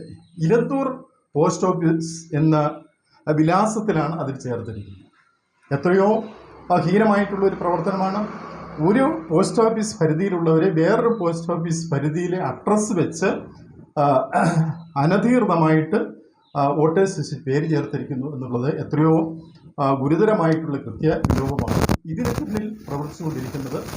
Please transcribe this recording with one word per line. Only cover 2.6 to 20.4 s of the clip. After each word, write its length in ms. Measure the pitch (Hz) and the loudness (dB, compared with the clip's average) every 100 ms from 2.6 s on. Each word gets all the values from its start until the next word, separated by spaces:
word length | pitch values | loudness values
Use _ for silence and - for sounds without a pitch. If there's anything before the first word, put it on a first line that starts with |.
| 151 - - _ _ _ - | 2 -4 -16 _ _ _ -2
വിലാസത്തിലാണ് 880 | 151 160 185 214 214 180 160 147 165 | 2 2 2 2 -2 -2 0 -2 -4
അതിൽ 180 | 135 131 | -6 -6
ചേർത്തിരിക്കുന്നത്. 680 | 127 113 104 104 101 95 - _ _ _ _ _ - | -6 -6 -8 -12 -14 -18 -20 _ _ _ _ _ -6
എത്രയോ, 500 | 143 175 190 196 214 - - - - - | -2 2 4 4 2 -2 -12 -20 -10 0
ആ, 40 | 180 | 0
ഹീനമായിട്ടുള്ള 680 | 156 202 220 202 196 196 196 | 4 4 4 2 0 0 0
ഒരു 80 | |
പ്രവർത്തനമാണ്. 720 | 180 175 175 165 190 190 202 214 - - - - - 160 | 0 -2 0 -2 -2 -2 -2 -6 -8 -14 -16 -12 -2 2
ഒരു 380 | 254 277 - - | 4 2 0 0
പോസ്റ്റ് 320 | 160 196 - | 2 2 2
ഓഫീസ് 360 | 220 220 208 - | 2 2 -2 0
പരിധിയിലുള്ളവരെ 720 | 156 151 196 180 165 160 160 | 0 2 0 0 2 4 4
വേറൊരു 460 | 160 170 226 233 220 | 4 2 4 2 0
പോസ്റ്റ് 320 | 170 165 - | -2 -2 -4
ഓഫീസ് 380 | 165 170 160 - | -4 -2 -4 -2
പരിധിയിലെ 480 | 139 151 160 180 185 | -2 -2 -2 -2 -2
അഡ്രസ്സ് 540 | 135 110 - 214 214 | -4 -4 0 0 0
വെച്ച്, 340 | 180 135 - 196 - - - - - - - | 0 -2 0 -2 -2 -8 -18 -20 -20 -8 0
ആ, 300 | 143 127 - - 175 160 160 - - 143 | 2 2 2 0 2 2 0 -4 -8 0
അനധികൃതമായിട്ട്, 1000 | 151 196 233 247 202 165 160 160 156 151 - - - _ _ 143 | 2 2 4 4 4 4 4 4 2 -2 -4 -10 -20 _ _ -2
ആ, 100 | 143 | 0
വോട്ടേഴ്സ് 520 | 151 160 175 190 156 | 2 2 4 2 0
ലിസ്റ്റിൽ 240 | 143 131 | -6 -6
പേര് 280 | 131 143 160 | -2 0 2
ചേർത്തിരിക്കുന്നു 640 | 143 - 139 123 127 139 | 0 -2 -6 -6 -6 -6
എന്നുള്ളത് 520 | 135 127 120 135 147 - | -8 -6 -4 -2 -4 -2
എത്രയോ, 520 | 147 160 160 165 - - - - - | 2 4 4 2 -6 -16 -20 -14 -2
ആ, 140 | 139 | 0
ഗുരുതരമായിട്ടുള്ള 840 | 131 139 170 220 190 | 0 2 2 4 4